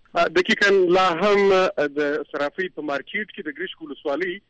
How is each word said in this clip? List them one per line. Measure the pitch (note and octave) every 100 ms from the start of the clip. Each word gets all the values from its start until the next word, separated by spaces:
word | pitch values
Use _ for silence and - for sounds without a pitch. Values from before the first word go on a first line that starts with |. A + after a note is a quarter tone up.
| _ F3 E3+ E3
دقیقاً | - G#3+ G3+ G3 F3+ F#3
لا | F#3 D#3+
هم | G#3 G3+ G3 F#3 F#3 - D3 C#3
د | D3 D3 C#3+
صرافۍ | C#3+ C#3+ - F#3 -
په | D3
مارکیټ | C#3 C3+ G3+ G#3+
کې | - D3+
د | C#3+
ګریش | F#3 -
ولسوالۍ | D#3 C3+ D3+ C#3+ F#3 G3